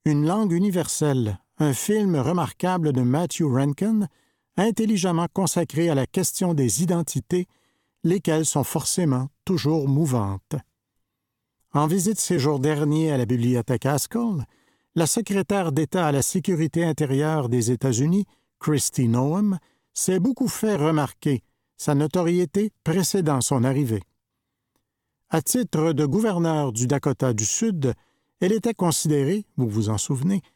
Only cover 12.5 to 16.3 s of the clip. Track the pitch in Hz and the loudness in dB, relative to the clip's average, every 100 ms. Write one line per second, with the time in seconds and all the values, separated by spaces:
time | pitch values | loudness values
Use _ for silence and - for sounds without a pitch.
12.5 | 143 143 147 147 156 160 139 113 123 120 | 2 0 0 0 2 2 0 0 0 2
13.5 | 120 117 120 131 143 - 226 233 170 117 | 0 0 -2 0 -2 -2 -4 -2 -4 -8
14.5 | _ _ _ _ 160 160 - 214 196 - | _ _ _ _ -2 0 -2 -2 -2 0
15.5 | 202 170 143 151 185 156 139 - | -2 0 -2 0 0 0 0 0